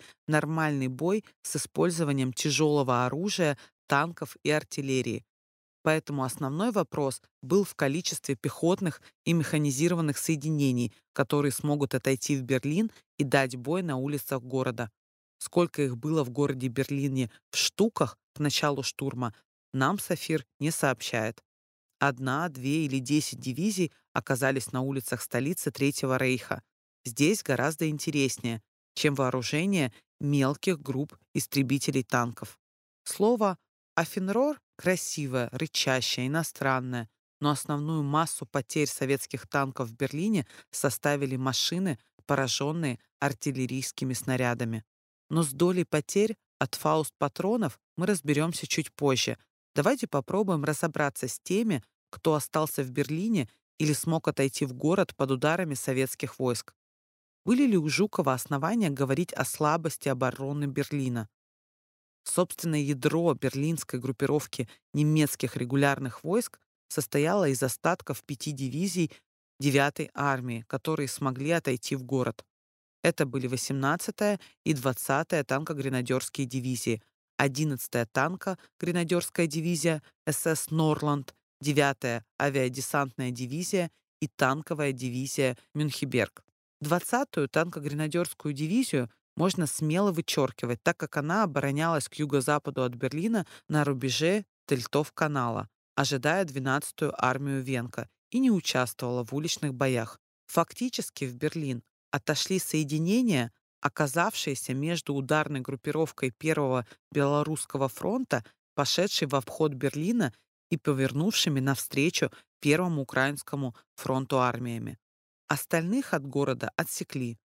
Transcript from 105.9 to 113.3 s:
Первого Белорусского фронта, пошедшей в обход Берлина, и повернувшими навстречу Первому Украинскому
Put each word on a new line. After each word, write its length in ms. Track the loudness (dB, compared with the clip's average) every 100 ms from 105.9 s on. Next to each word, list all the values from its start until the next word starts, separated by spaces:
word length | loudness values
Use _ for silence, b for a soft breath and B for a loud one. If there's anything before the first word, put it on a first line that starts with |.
| -2 -2 -2 -4
Первого 540 | -2 0 2 2 0 B B _
Белорусского 760 | 0 2 2 0 -4 -6 -2 -2
фронта, 560 | -2 -2 -2 0 -2 b _ _ -2
пошедшей 540 | 0 2 2 0 0
в 60 | 0
обход 380 | -2 0 0
Берлина, 600 | 0 -2 0 0 2 0 b _ _ -4
и 60 | -2
повернувшими 840 | 0 2 2 2 2 2 2 2
навстречу 720 | 2 0 0 0 2 2 -2 B _ _
Первому 440 | 4 4 4 0
Украинскому 720 | 0 0 0